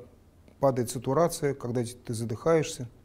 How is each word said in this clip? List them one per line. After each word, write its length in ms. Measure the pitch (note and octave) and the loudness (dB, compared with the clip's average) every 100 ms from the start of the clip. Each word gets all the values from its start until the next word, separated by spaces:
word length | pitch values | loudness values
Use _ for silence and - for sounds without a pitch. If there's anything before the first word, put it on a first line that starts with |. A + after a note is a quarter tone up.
| - - _ - - - | -8 -20 _ -20 -18 0
падает 300 | C#3 B2+ A2+ | 2 2 -2
сатурация, 640 | C3 C3 C#3 E3 - C#3+ | -4 0 2 2 2 -2
когда 280 | - A#2+ B2 | -2 -2 -2
ты 300 | A#2 - - | -2 -6 -8
задыхаешься, 760 | A2 A2+ A2 D#3+ E3 D3+ - A#2+ - | -4 -4 -2 4 4 2 -6 -12 -14